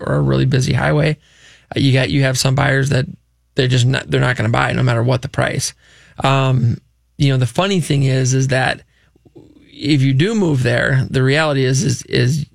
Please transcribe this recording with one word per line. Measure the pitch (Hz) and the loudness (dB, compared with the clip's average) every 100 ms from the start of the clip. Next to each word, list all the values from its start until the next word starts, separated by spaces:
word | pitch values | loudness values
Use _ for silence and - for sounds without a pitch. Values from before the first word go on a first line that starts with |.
or | - 143 | -4 -2
a | |
really | 139 135 | 0 0
busy | 135 131 135 | 2 0 0
highway. | 127 151 151 156 156 _ _ - - - | 0 0 0 0 -4 _ _ -20 -20 -10
Uh, | - | -2
you | 135 | 2
got, | 131 131 | 2 0
you | 143 | 0
have | 135 131 | 0 0
some | 131 | 0
buyers | 131 139 135 135 | 0 0 0 0
that | 139 - - _ _ _ | -2 -4 -10 _ _ _
they're | - 127 | -2 0
just | 127 120 | 2 2
not, | 135 - | 0 -2
they're | 139 | 0
not | 131 123 | 0 0
gonna | 110 | -2
buy | 123 131 | 0 -2
it | 123 | 0
no | |
matter | 127 117 | 0 0
what | 120 123 | 0 -2
the | - | -4
price. | - 131 - - - _ - - - | -4 -4 -4 -6 -10 _ -20 -20 -4
Um, | 135 135 135 127 117 - - _ _ - | 0 2 2 2 0 -2 -8 _ _ -2
you | 139 | 0
know, | 131 | 2
the | 123 | 0
funny | - 190 190 | 0 0 0
thing | 143 143 | 0 0
is, | 135 131 127 | 0 0 0
is | 131 131 | 0 0
that | 127 127 - - _ _ _ - - - - - | 0 0 -4 -10 _ _ _ -20 -20 -20 -20 -20
if | - 139 147 | -6 0 2
you | 135 | 2
do | 135 185 | 2 0
move | 226 175 139 | 0 0 0
there, | 123 120 - 131 131 | 0 0 2 0 0
the | 135 | 0
reality | 131 147 156 139 | 0 2 0 0
is, | 131 135 | 0 0
is, | 147 117 | -2 -4
is | - - 123 151 - | -4 -2 0 0 -4